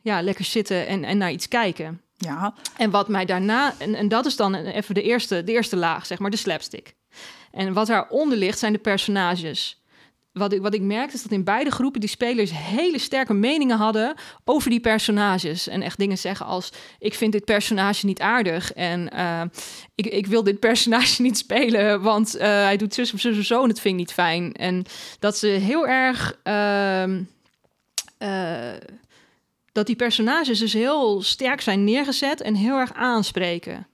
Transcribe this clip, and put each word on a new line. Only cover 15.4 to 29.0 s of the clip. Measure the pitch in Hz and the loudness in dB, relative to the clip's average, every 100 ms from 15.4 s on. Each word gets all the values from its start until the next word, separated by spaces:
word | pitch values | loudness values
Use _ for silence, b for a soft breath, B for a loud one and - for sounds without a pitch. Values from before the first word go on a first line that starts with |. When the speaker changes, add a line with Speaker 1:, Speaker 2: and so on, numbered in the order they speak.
| 170 170 - | -2 -4 -4
Speaker 1:
En | 190 | -4
echt | 175 - | -6 -2
dingen | 196 190 | -2 0
zeggen | - 190 - | -4 -6 -4
als, | 180 - B B B | -6 -6 B B B
"Ik | 214 | -6
vind | - 220 | 0 2
dit | 214 202 | 2 2
personage | 208 208 202 196 196 202 | 0 2 0 2 2 0
niet | 185 | 0
aardig." | 196 240 190 165 170 | 2 2 2 0 -4
En, | - 175 175 170 | -4 -4 -2 -4
eh, | - 180 165 170 B B B B - | -4 -2 -2 -6 B B B B -6
"Ik, | 208 | -2
ik | 196 196 | -2 2
wil | 226 | 2
dit | 196 202 | 2 2
personage | 220 233 240 233 247 - | 2 4 4 4 2 2
<laughs> | |
niet | 247 208 | 2 0
spelen, | - 214 254 226 208 202 | 0 2 4 4 4 4
want, | 202 214 220 - | 4 2 2 2
eh, | 208 | 2
hij | 202 202 202 | 4 4 2
doet | 208 | 0
zus | - 240 | -2 -2
of | 196 | -2
zus | 240 208 | 0 0
of | 196 | 2
zo | 233 | 4
en | 262 | 4
dat | 220 | 2
vind | 202 | 0
ik | 185 | -2
niet | 175 | -4
fijn." | - 175 170 175 | 0 0 0 -4
En | - 180 180 185 B B B | -4 -2 -2 -4 B B B
dat | 208 208 | -2 0
ze | 208 | 0
heel | 196 196 302 294 | 2 2 0 2
erg, | 262 262 247 - - | 2 2 0 -4 -6
ehm, | - 208 208 202 196 190 185 190 185 _ _ _ _ _ _ - - _ | -2 0 2 2 2 0 0 -2 -6 _ _ _ _ _ _ -12 -12 _
eh, | 208 190 175 160 120 92 - 220 | -4 -4 -4 -6 -8 -12 -16 -20